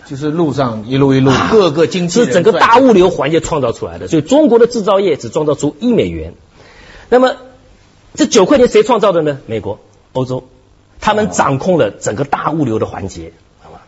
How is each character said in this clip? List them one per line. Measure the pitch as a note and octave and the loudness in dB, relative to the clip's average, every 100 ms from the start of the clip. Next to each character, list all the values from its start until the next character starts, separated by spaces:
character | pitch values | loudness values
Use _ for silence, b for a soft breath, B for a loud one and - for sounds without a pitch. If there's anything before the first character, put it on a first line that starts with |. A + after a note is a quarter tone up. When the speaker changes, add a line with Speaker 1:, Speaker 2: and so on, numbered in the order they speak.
| - | -16
Speaker 1:
就 | C3+ | -10
是 | D3+ | -6
路 | D#3 E3 | -2 -2
上 | C#3+ B2+ A2 G#2+ | -2 -4 -6 -4
一 | C3+ | 0
路 | C#3 | 2
一 | C3+ | 4
路， | C3+ | 2
Speaker 2:
啊， | B2+ B2+ | 2 2
Speaker 1:
各 | A3 F3+ | 2 2
个 | D3 D#3 | 2 0
经 | F#3+ F3 | -2 -2
纪 | G#3 | 0
人 | A#3 | 0
Speaker 2:
是 | |
整 | F#3 | 2
个 | F3 | 2
大 | E3+ G3+ A#3+ | 2 4 4
物 | C4+ | 6
流 | G3+ F3+ | 6 4
环 | - C#3 | 0 -2
节 | D#3+ | -2
创 | - D#3+ | -2 -2
造 | B2 | -2
出 | A2+ G2 | -4 -8
来 | E2+ | -10
的。 | F2+ | -4
所 | D#3+ | -2
以 | |
中 | C#3+ C#4 D#4 | 2 2 4
国 | A#3 | 4
的 | A#3 | 2
制 | A#3+ | 0
造 | G3 G3 | -2 0
业 | G3 C#3 | 0 -2
只 | A#2 | -4
创 | D#3+ D3+ | -4 -2
造 | |
出 | C#3+ C#3 - | -2 -4 -4
一 | A#3+ | -2
美 | G#3+ G2 | 0 0
元。 | E2 D#2 - _ B B B B B B | -4 -12 -16 _ B B B B B B
那 | B3 | 2
么 | B3+ - - - _ _ _ _ _ | 2 -2 -14 -20 _ _ _ _ _
这 | - B3+ | -4 0
九 | A#3 | 2
块 | F#3 C#4+ | 4 4
钱 | B3 | 4
谁 | G#3+ | 2
创 | G#3+ A#3 | 2 2
造 | G3+ | 0
的 | F3 | 0
呢？ | D3+ C#3 - | -2 -6 -8
美 | A2 | -8
国、 | G2 G#2+ _ _ _ | -8 -12 _ _ _
欧 | - B2+ | -8 -6
洲， | B2+ - _ _ _ _ _ | -8 -10 _ _ _ _ _
他 | - | -4
们 | G#3+ G#3+ | -2 -2
掌 | - E3 C3+ | -2 -2 -2
控 | F3 F3 | -2 0
了 | A2 | -2
整 | - - | -4 -8
个 | G#2+ | -6
大 | C#3 - D#3 | -6 -6 -4
物 | D#3+ | -4
流 | C3+ A2 | -2 -4
的 | G#2 | -6
环 | - G2 | -8 -12
节， | F2 D#2+ - _ _ | -12 -18 -20 _ _
好 | - | -20
吗？ | - | -20